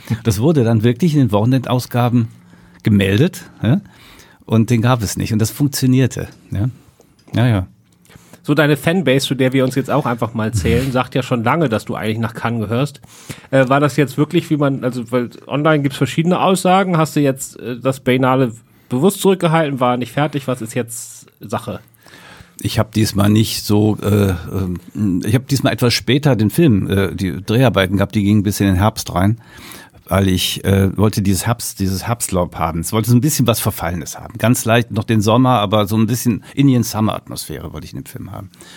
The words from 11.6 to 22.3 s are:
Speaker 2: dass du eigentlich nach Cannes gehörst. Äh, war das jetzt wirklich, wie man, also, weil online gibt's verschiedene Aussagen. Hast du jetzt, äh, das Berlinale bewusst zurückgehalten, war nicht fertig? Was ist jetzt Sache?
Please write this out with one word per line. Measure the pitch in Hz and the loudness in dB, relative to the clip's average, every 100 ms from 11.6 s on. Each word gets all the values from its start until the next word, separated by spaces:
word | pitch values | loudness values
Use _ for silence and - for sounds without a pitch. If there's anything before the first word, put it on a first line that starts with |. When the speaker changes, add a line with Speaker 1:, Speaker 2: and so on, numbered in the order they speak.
| 147 | 0
Speaker 2:
dass | 107 | -2
du | - | -4
eigentlich | 80 107 107 | -6 -4 -2
nach | 113 | -4
Cannes | - 117 117 | -4 -4 -4
gehörst. | 101 117 147 - - - - - - | -2 -2 -2 -6 -20 -20 -20 -20 -2
Äh, | 135 127 | 0 4
war | 139 | 2
das | 147 143 | 2 0
jetzt | 139 - | -2 0
wirklich, | 151 175 - | 0 0 0
wie | 151 | 0
man, | 143 135 | 0 -2
also, | 127 127 113 | -4 -6 -4
weil | 123 120 - - | -4 -4 -10 -8
online | 127 156 156 | -2 2 2
gibt's | 139 - | 0 -2
verschiedene | 135 - 165 160 | -2 0 0 2
Aussagen. | 147 185 185 185 190 165 | 2 2 2 2 2 0
Hast | 156 156 | 0 0
du | |
jetzt, | 143 135 - - | 0 -2 -8 -12
äh, | 113 123 | -12 -4
das | 127 135 | -4 -2
Berlinale | - 127 131 131 127 110 _ _ - | 0 2 2 2 0 -4 _ _ -6
bewusst | 127 180 - | 0 0 2
zurückgehalten, | 190 190 170 160 151 135 | 0 0 2 0 0 0
war | 123 123 | 0 0
nicht | 120 | -4
fertig? | - 147 143 135 | -4 -2 -4 -6
Was | 123 | -8
ist | 113 | -6
jetzt | 127 117 - - - - _ | -6 -6 -10 -16 -20 -20 _
Sache? | 101 107 - 92 - _ - - - | -10 -8 -8 -12 -14 _ -20 -20 -20